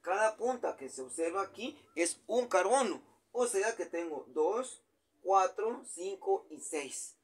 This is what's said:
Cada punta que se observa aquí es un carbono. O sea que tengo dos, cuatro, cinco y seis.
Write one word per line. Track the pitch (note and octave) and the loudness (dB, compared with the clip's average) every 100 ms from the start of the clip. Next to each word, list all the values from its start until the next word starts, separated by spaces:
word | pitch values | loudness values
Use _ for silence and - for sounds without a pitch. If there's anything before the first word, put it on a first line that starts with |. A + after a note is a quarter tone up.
Cada | E3+ G3 A3 G#3+ | 0 2 2 2
punta | A#3 B3 - - | -2 0 -4 -4
que | C3+ | -10
se | - | -10
observa | B2+ - E3 F#3+ | -10 -2 -2 -2
aquí | F#3+ - A#3+ - _ | -4 -6 -10 -10 _
es | - E3+ - - | -2 -2 -2 -2
un | A3+ A#3+ | 0 2
carbono. | F#3 F3+ B3+ A#3 C#3+ - _ _ | 2 4 4 4 -2 -10 _ _
O | A#3+ A#3+ | -2 0
sea | G3 G#3+ A3+ | 2 0 -2
que | E3+ | -6
tengo | E3+ E3+ C#3+ - | -4 -4 -8 -6
dos, | C#3+ D#3+ A3 C4 - _ _ _ _ | 0 2 2 -4 -12 _ _ _ _
cuatro, | F3+ G3 F#3 - G#3+ A#3+ - | 4 4 4 0 -4 -4 -10
cinco | E3 F#3 G3 - G3 - | -8 -8 -6 0 0 0
y | D3+ | -14
seis. | - D3+ C#3 - - _ | -6 -6 -6 -10 -12 _